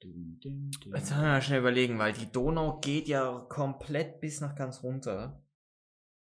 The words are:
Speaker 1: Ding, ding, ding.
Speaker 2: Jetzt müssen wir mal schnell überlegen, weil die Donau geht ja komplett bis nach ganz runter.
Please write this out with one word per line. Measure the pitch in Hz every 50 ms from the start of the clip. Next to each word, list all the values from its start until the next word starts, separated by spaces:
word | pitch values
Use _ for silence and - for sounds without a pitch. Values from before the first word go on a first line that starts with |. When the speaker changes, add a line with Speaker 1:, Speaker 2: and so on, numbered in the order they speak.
Speaker 1:
Ding, | - 90 85 87 85 82 82 -
ding, | - 139 139 139 143 139 - -
ding. | - - -
Speaker 2:
Jetzt | 143 - -
müssen | 143 143
wir | 151 151
mal | 143 135
schnell | 123 135 143 131
überlegen, | 123 127 123 127 127 120 117 110
weil | 107 107
die | 104 113 113 104
Donau | - 127 123 151 165 160 156 151 - -
geht | - 143 143 156 151
ja | 151 143 135 131 127 123 123 120 -
komplett | - 147 143 135 135 - - - 147 147 165 151 - -
bis | - 156 147 -
nach | 147 143 143
ganz | 139 135 131 127 -
runter. | - 127 131 135 - 117 98 95 113 139 - - - _ _ _ _ _ _ _ _ _ _ _ _ _ _ _ _